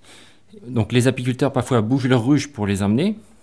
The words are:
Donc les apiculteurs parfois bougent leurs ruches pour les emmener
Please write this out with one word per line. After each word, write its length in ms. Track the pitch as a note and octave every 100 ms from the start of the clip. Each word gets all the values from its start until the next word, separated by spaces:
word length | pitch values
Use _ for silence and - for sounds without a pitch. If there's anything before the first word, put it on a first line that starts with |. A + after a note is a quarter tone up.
| - - - _ _ - B2
Donc 260 | A#2+ G#2+
les 160 | B2 B2
apiculteurs 440 | B2+ B2+ B2 C#3
parfois 280 | B2+ - A#2+
bougent 280 | G#2+ C3 B2
leurs 160 | B2+
ruches 280 | A#2 D3+ D3
pour 140 | - G2+
les 160 | G2
emmener 340 | G2+ A2+ G3 G#3+ - _